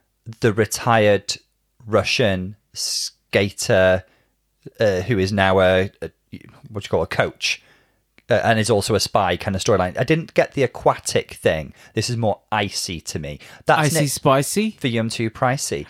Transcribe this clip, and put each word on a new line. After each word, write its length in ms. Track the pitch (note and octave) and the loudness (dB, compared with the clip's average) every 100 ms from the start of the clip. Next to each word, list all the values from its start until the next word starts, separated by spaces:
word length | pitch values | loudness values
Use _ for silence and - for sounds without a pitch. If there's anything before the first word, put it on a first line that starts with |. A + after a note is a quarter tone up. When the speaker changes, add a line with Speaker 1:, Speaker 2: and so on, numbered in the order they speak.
| _ _ - A2+ | _ _ -20 -2
Speaker 1:
the 140 | A#2+ | 0
retired 800 | G#2 G2+ - B2 A2+ G#2 G2+ - - _ _ _ _ A2 | 2 0 -2 0 4 4 2 -2 -12 _ _ _ _ -2
Russian 720 | G#2 F#2 - A2+ F#2 F#2 G#2+ _ - - - - - _ | 0 0 0 0 0 -4 -12 _ -10 -8 -6 -8 -12 _
skater, 760 | G#2 G2+ - - G2+ F#2 F#2 - _ _ _ _ _ - - | 0 0 -2 0 4 4 2 -2 _ _ _ _ _ -16 -2
uh, 220 | A2 F#2 | 0 0
who 160 | F#2+ A2 | 0 0
is 120 | F#2+ | 0
now 280 | G2+ F#2+ F#2+ | 2 2 4
a, 320 | F#2 F#2 G2 - | 4 4 0 -6
a, 100 | D#2+ - _ F#2 - - - | -14 -14 _ -20 -20 -20 -16
what 140 | G#2+ | -12
do 20 | - | -4
you 40 | |
call 120 | F#2 | -2
a 40 | E2 | -2
coach, 540 | - F#2 - - - _ _ _ _ _ _ - | -2 -4 -4 -6 -6 _ _ _ _ _ _ -2
uh, 60 | A2+ | 0
and 160 | A2 A2+ | 2 2
is 100 | G#2+ | 2
also 260 | G#2 - G2+ | 0 2 0
a 40 | |
spy 360 | - A2+ F#2 F2 | 0 0 0 -2
kind 180 | - F#2+ | -4 -4
of 60 | |
storyline. 340 | - G2 F#2 - | 0 2 0 -2
I 60 | |
didn't 300 | A#2+ D#3+ - | 0 -2 -2
get 200 | - - | -2 0
the 100 | - | 0
aquatic 720 | B2 - D3 B2+ - A2 - | -2 0 -2 0 -2 -4 -4
thing. 400 | - G#2+ D#2+ D2 - - | -4 -2 -2 -4 -16 -10
This 160 | - A2+ | -6 -4
is 80 | A#2 | -2
more 220 | A2 - _ | -2 -2 _
icy 500 | G#2+ G2+ - - E2 | -4 -4 -4 -8 -10
to 180 | - F2 | -10 -10
me. 200 | D2 D2 - - - | -10 -12 -16 -6 0
That's 220 | D3+ D3+ | 2 2
Speaker 2:
Icy 140 | D#3+ | 2
Speaker 1:
nit- 100 | D3 | 0
Speaker 2:
spicy? 600 | - D3 C3+ - G3+ G#3+ | 0 2 2 2 -2 -2
Speaker 1:
for 160 | - C3+ | -2 -4
Yum 220 | A#2 A2+ | -2 -2
Too 200 | - A2+ | -2 -4
Pricey. 560 | - B2+ C#3 - D2+ | -2 -2 -2 -4 -6